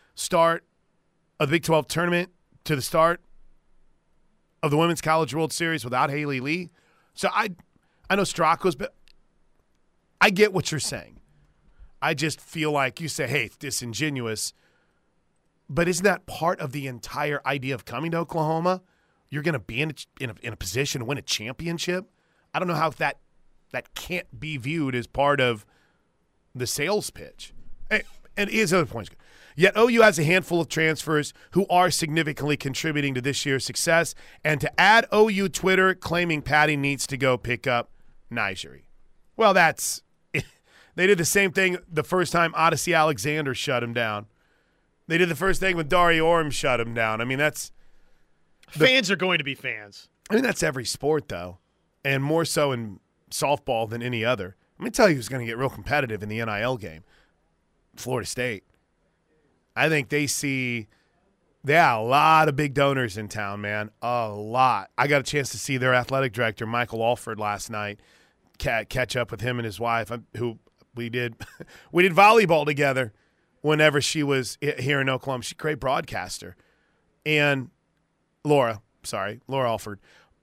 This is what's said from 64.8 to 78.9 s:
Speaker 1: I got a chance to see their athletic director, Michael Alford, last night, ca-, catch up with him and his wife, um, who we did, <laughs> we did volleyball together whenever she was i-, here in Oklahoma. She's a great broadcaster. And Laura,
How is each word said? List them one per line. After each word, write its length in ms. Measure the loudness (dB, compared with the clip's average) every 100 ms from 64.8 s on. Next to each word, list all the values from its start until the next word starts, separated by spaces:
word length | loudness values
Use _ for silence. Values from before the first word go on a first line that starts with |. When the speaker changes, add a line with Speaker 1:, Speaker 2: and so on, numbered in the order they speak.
| -2 -2
Speaker 1:
I 100 | 2
got 140 | 2
a 20 |
chance 260 | 0 -4 -4
to 100 | -6
see 180 | -6 -2
their 160 | 2
athletic 400 | 2 2 -2 -2
director, 320 | -2 -2 -2 -4
Michael 380 | -4 -4 -2
Alford, 360 | 0 -2 -4 -6
last 300 | -6 -6 -8
night, 300 | -8 -8 -10 _ _ _ _ _ -8
ca-, 260 | -4 -4 -4
catch 260 | -4 -4 -4
up 160 | -6
with 100 | -6
him 180 | -4 -4
and 60 | -6
his 140 | -4
wife, 320 | -2 -2 -4
um, 140 | -10 -12 -8
who 240 | -6 -8 _ _ _ -10
we 140 | -6
did, 260 | -4 -6 -8 -18 -20
<laughs> 280 | -20 -20 -4
we 120 | 2
did 100 | 4
volleyball 520 | 8 8 8 6 4 2
together 480 | 0 2 2 -2 -8 _ _ _ _
whenever 400 | 0 4 4 4
she 220 | 0 0
was 340 | 0 0 -2 -4
i-, 140 | -4 -2
here 200 | -2 0
in 80 | 0
Oklahoma. 340 | -2 -4 -6
She's 80 | -8
a 40 | -6
great 240 | -6 -4
broadcaster. 760 | -2 -2 -4 -8 -10 -10 -14 -18 _ _ _ _ _ _ 0
And 440 | 2 4 2 -4 _ _ _ _ _ _ _
Laura, 380 | 2 2 2 -2 -14